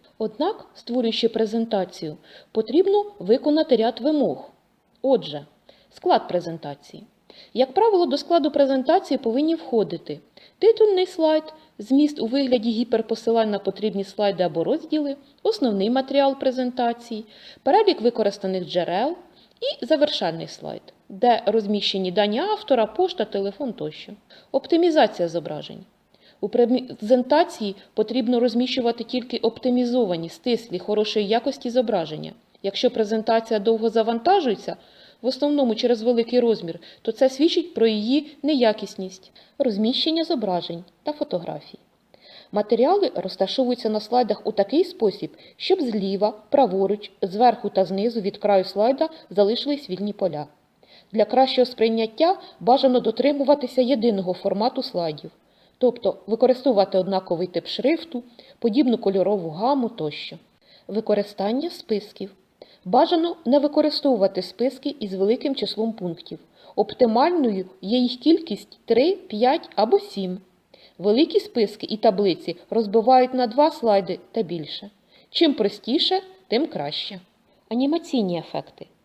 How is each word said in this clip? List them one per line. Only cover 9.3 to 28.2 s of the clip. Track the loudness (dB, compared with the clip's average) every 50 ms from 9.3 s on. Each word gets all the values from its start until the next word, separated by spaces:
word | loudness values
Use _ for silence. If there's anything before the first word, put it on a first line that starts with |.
| 0 0 0 0 -2
входити | -2 -4 -2 0 0 0 0 -4 -10 -10 -12 -14 -14 -14 _ _ -20 -20 -18 _ 2
титульний | 4 4 6 6 6 4 4 2 0
слайд, | -2 -2 0 2 4 4 2 0 -4 -16 -20 -20 _ _ -10
зміст | -2 2 4 4 4 4 2 -2
у | -4
вигляді | -2 0 0 0 2 0 0 0 0
гіперпосилань | 0 -2 -2 0 0 -2 0 -2 -4 -4 0 0 2 2 2 2
на | 0 -2
потрібні | -2 -4 -6 -2 -4 -4 -2 -4 -8
слайди | -6 -4 -2 -2 0 0 0 -2
або | -2 0 -2 -2
розділи, | 0 -2 -2 -2 -4 -4 -2 -2 -2 -6 -8 -12 _ _ _ -2
основний | -2 0 0 0 0 0 0 0 0
матеріал | 0 0 -2 0 2 2 2 2 2 0
презентації, | -2 -2 -2 -2 -4 -4 -2 -2 -2 -2 -2 -6 -10 -12 -12 -12 -12 -14 -20 -20 -20 -20 -14 -6 0
перелік | 4 4 4 6 4 2 2
використаних | 2 0 2 2 0 0 -2 -2 -4 -4 -4 -4 -4
джерел | -4 -2 -2 -2 0 0 0 0 -2 -4 -6 -14 _ _ _ _ _ _ -8
і | -6 -6 -6 -4 -2
завершальний | 0 2 2 2 0 0 -2 -4 -4 -4 -6 -10 -12
слайд, | -14 -14 -12 -12 -12 -12 -14 -18 -20 _ _ -16
де | -6 2 4 4 4 4 2
розміщені | 2 0 0 0 0 -2 -2 -2 -2 -2 -2 -4 -2 0
дані | 2 2 2 2 0
автора, | -2 -2 -4 -4 0 0 2 2 2
пошта, | 0 0 0 0 0 0 -4 -6
телефон | -4 -4 -4 -4 -4 -6 -6 -8 -8 -6
тощо. | -8 -10 -10 -10 -12 -18 -20 -20 -20 _ _ -20 -20 _ _ -4
Оптимізація | -4 -2 2 2 4 4 4 6 4 4 4 2 -2 -4 -4
зображень. | -4 -6 -8 -8 -10 -10 -12 -14 -16 -18 -20 _ _ _ _ _ _ _ _ _ _ -8
У | -8 -2
презентації | 2 2 4 4 2 0 -2 -6 -12 -6 0 2 2 2 2 2 2 2 2 0 -2 -8 -8 -8 -8 -10 -16 _ -4
потрібно | -4 -4 -2 -2 -2